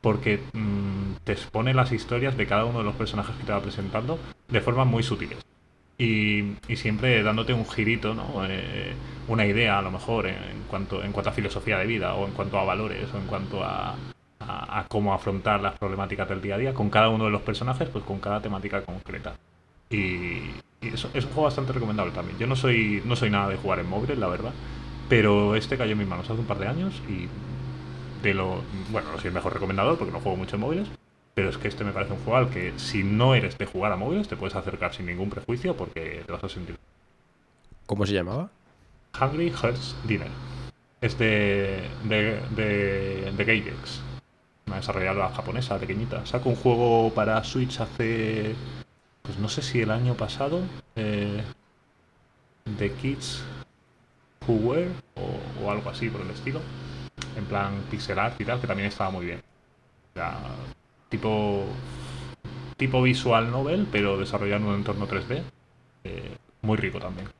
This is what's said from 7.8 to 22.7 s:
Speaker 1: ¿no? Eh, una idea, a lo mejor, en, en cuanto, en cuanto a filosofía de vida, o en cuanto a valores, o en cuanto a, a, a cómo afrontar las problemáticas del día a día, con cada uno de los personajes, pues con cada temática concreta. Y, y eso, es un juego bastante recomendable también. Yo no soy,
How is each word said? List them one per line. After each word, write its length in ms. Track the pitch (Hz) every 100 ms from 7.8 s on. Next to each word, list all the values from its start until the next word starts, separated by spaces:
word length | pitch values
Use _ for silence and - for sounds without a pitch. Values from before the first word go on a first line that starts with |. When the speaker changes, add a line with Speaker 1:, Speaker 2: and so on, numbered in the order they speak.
| 107 113 107
Speaker 1:
¿no? 300 | 110 95 - 95
Eh, 480 | 95 90 101 92 - - - -
una 160 | 113 104
idea, 320 | 101 113 98
a 40 |
lo 100 | 95
mejor, 360 | 92 - 117 95
en, 80 | 95
en 280 | 95 101 101
cuanto, 340 | 95 98 95
en 100 | 95
cuanto 160 | 101 98
a 40 |
filosofía 440 | 101 101 101 110 101
de 80 | 101
vida, 300 | 113 92 95
o 100 | 98
en 80 |
cuanto 240 | 95 98 98
a 60 | 95
valores, 420 | 92 107 95 101
o 40 | 101
en 100 | 95
cuanto 360 | 95 98 98
a, 280 | 95 95 95 90 127 - _ _
a, 380 | - 90 - 104
a 60 | 95
cómo 240 | 107 101
afrontar 480 | 95 - 98 107 104
las 160 | 98 -
problemáticas 500 | 101 95 98 98 95
del 140 | 98
día 140 | 101 101
a 20 |
día, 160 | 135
con 160 | 131 104
cada 180 | 107 113
uno 160 | 110
de 80 | 110
los 120 | 104
personajes, 440 | - 107 123 131 160
pues 160 | 110
con 160 | - 98
cada 220 | 101 104
temática 400 | 107 98 98 101
concreta. 520 | 95 90 - 87 82 - _ _ _ _ _
Y, 500 | 107 95 90 87 82 78 - - _
y 80 | -
eso, 160 | - 123
es 100 | 143
un 60 | 139
juego 120 | 156
bastante 280 | 151 127 131
recomendable 400 | 131 113 107 90
también. 260 | 87 87 92
Yo 80 | 117
no 100 | 131
soy, 440 | 131